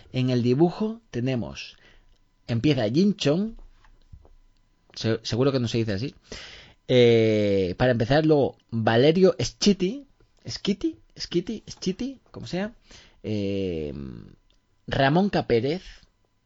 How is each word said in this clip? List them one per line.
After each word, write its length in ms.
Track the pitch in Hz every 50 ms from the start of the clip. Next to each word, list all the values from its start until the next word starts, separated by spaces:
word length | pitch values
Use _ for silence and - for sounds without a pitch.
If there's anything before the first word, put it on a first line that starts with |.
| - - -
en 160 | 127 127 127
el 140 | 127 123 117
dibujo 580 | 123 127 139 170 175 165 - 214 214 226 233 - _
tenemos, 680 | - 120 120 131 131 120 95 69 69 - - - - _ _ _ - - _ _ _ _ _ _ _ _ _ -
empieza 400 | 120 117 117 151 143 131 113 104
Jim 260 | 120 156 196 208 190
Chong, 380 | - - 139 147 180 208 226 226 - - - _ _ _ _ - _ _ _ - - - - - _ _ _ _ _ _ _ _ _ _ _ _
se-, 260 | - - 113 110 - -
seguro 280 | - 110 110 135 143
que 80 | 135 131
no 80 | 120 113
se 120 | - 117
dice 140 | 113 110 98
así. 220 | 95 120 151 - _ _ _ - - - - - - - - _ _ _ -
Eh, 840 | 131 123 120 120 117 113 110 110 110 107 104 101 98 98 95 87 90 -
para 140 | 123 127
empezar, 340 | 123 113 117 104 135 156 156
luego 300 | 156 156 143 127 98 - _ _ _
Valerio 640 | 113 113 110 117 113 117 131 151 165 185 185 185 - -
Schiti, 680 | 117 - - _ - 208 196 196 185 185 240 285 277 - _ _ _ _ _ _ _ 127
Schiti, 500 | 113 - - - 202 - - 320 320 - _ _ _ -
Schiti, 460 | - - - 170 - - 226 - - -
Schiti, 520 | - - - 185 190 - 240 269 269 226 _ _
como 140 | - 98 90
sea, 280 | 113 - 180 202 220 233 _ _ _ - - - _ _ _ -
eh, 680 | - 107 104 101 98 98 98 98 92 87 80 78 73 65 71 69 65 60 57 50 50 50 _ _ _ _ _ _ _ _ _ _ -
Ramón 420 | - - 135 135 147 175 202 202
Capérez 520 | - 165 143 - 120 117 110 135 156 190 - - - - _ _ _ _ _ _ _ _ _